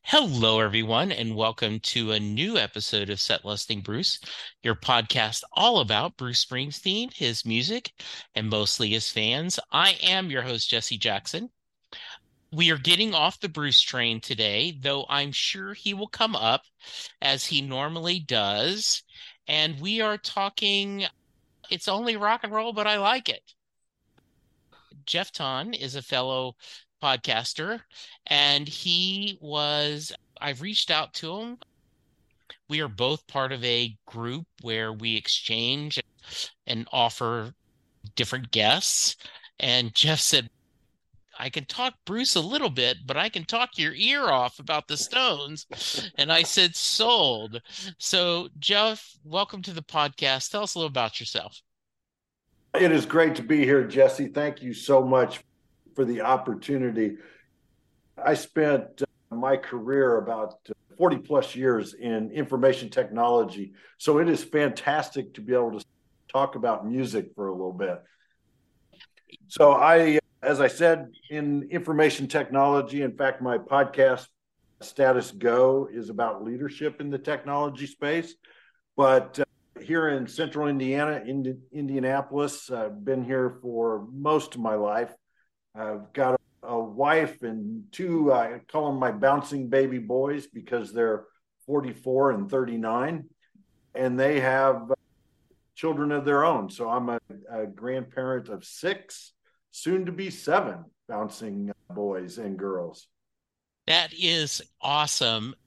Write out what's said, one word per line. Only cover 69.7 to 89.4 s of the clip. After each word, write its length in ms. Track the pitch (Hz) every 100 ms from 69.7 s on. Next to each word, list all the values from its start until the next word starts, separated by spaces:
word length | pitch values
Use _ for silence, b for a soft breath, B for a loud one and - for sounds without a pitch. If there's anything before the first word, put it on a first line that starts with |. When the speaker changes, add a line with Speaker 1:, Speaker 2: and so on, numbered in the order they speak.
Speaker 2:
I, 480 | 139 147 165 160 151 _ _
as 200 | 139 139
I 80 | 131
said, 420 | - 165 165 131 - _
in 400 | 151 147 143 143
information 560 | 170 170 151 151 143 135
technology, 720 | 151 131 135 139 143 135 143
in 140 | 131 104
fact, 260 | 135 131
my 160 | 127 117
podcast, 720 | - 139 135 - 135 127 - _ _ _ _ _
Status 520 | - - 131 123 -
Go, 560 | 101 120 123 131 135 135
is 160 | 113 107
about 360 | 110 117 98
leadership 560 | 110 127 143 - 151 139
in 100 | 147
the 80 | 135
technology 720 | 139 147 139 143 147 131 139
space. 440 | - 147 165 170 - b b b b _ -
But, 440 | 135 131 131 -
uh, 40 | 143 _ _ -
here 260 | - 165 156
in 200 | 139 120
central 400 | - 160 147 147
Indiana, 520 | 139 131 139 151 151 110
in 360 | 139 127 127 -
Indianapolis, 960 | 147 139 135 131 139 135 143 143 - -
I've 340 | 123 107 104
been 200 | 117 131
here 340 | 123 131 127 123
for 460 | 123 117 117 110 107
most 420 | 135 147 156 151
of 60 | 120
my 160 | 113 107
life. 360 | 104 107 120 - _ _ _ _ _
I've 400 | 110 110 104 101
got 220 | 143 131 127 _ _
a, 20 | 113
a 160 | 117
wife 600 | 113 107 147 160 151 -
and 420 | 117 110 104 113 101
two, 400 | - 190 165 147
I 280 | 127 113 120 -
call 180 | 156 147
them 80 | 135
my 140 | 127
bouncing 560 | 104 135 143